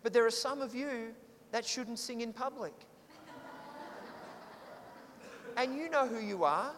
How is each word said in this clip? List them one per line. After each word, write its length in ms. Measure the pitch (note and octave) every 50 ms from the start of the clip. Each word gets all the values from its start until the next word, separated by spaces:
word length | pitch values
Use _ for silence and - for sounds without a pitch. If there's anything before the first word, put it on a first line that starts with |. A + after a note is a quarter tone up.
But 120 | - A3+ G3
there 120 | A#3 A3+
are 60 | A3+
some 300 | A3+ - - B3+ C#4 C#4+
of 120 | C4+ A#3 A3+
you 400 | B3 C#4 D4 C4 A#3 A3+ A3+ A3+ - - - - - - -
that 120 | - A#3 A3+
shouldn't 360 | - - B3+ B3 A3 A#3 A3
sing 220 | - - B3 A3+
in 120 | A#3 A#3 A3
public. 400 | A3+ B3+ C4+ C#4 C#4 G#3 D3+ - - - - - - - - - - - - - - - - - - - - - - - - - - - - - - - - - - - - - - - - - - - - - - - - - - - - - - - - A#3
And 180 | A#3+ B3+ C4 C4
you 140 | C#4+ D#4+ E4
know 180 | D#4+ C#4+ C4+
who 120 | B3 A3+ A3+
you 240 | A3 G#3 G3+ F3+ E3
are. 280 | D3 D3 F3 A3 C#4 D4+